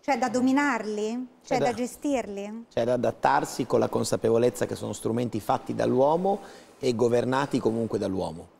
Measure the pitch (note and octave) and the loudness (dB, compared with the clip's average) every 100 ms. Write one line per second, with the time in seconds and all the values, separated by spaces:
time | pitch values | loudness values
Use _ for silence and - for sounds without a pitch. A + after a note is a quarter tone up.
0 | - C4 B3+ A#3+ B3+ C4 C#4+ A#3 G#3 G#3 | 0 0 0 2 2 4 2 0 0 -2
1 | G#3+ A#3+ B3+ _ - B3+ B3+ A3 B3 - | -2 -4 -8 _ -4 0 0 0 -6 -4
2 | D4 C4+ G#3 G3 G3+ A3 A#3 - A#2 B2 | -2 -2 -2 -8 -8 -10 -6 -2 0 2
3 | A2+ - C#3 C#3 C#3+ - B2+ A#2+ A2+ A#2+ | 0 0 2 2 0 -6 0 2 2 0
4 | A#2 A#2 A2+ A2+ B2 - A2+ - A2 G#2+ | 0 0 2 4 2 0 -4 -4 -8 -6
5 | A2+ A2+ A#2+ A2 - C3 - A2+ A2+ B2 | -4 -2 -2 -4 -2 -4 -2 -2 0 4
6 | C#3 E3 F#3+ G3+ - - - - C3 A2+ | 4 2 0 -2 -8 -20 -20 -4 -2 2
7 | A#2+ A#2+ A#2 C3 C#3 C#3 A2+ A2+ A2 G2+ | 2 2 2 0 0 0 0 0 -2 -2
8 | G2+ F#2+ E2+ D#2+ D#2+ | -2 -2 -4 -8 -16